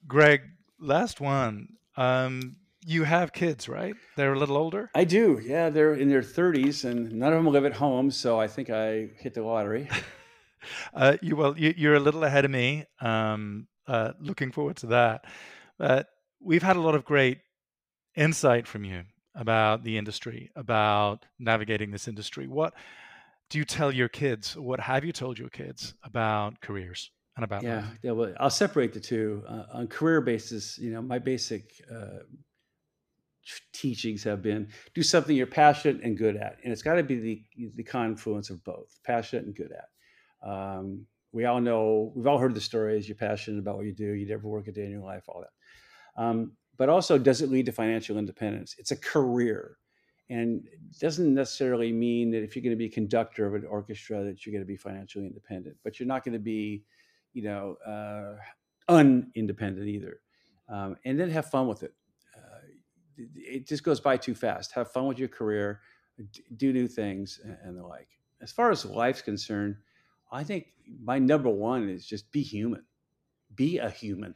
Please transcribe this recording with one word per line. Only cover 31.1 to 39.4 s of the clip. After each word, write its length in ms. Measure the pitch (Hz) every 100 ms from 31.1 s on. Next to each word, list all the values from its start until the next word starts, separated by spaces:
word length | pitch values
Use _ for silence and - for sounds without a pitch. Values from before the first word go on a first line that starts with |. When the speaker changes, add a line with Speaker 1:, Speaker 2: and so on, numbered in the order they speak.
| 127
Speaker 2:
basic, 540 | 123 127 - 107 107 _ -
uh, 280 | 117 101 95 - - _ _ _ _ _ _ _ _ _ _
t-, 180 | - - _
teachings 500 | - 139 117 117 107
have 200 | 107 101
been 260 | 107 107 104 - -
do 80 | -
something 320 | 165 175 147
you're 120 | 143 123
passionate 560 | - 151 135 - 135
and 120 | 120 104
good 200 | 110 101
at. 220 | 104 -
And 100 | 123
it's 100 | 110
gotta 200 | 147 170
be 160 | 143 127
the, 240 | 113 110 _ - 117
the 80 | 117
confluence 680 | 117 127 113 107 - 104 101
of 140 | 92
both, 380 | - 85 - _
passionate 400 | - 120 113 120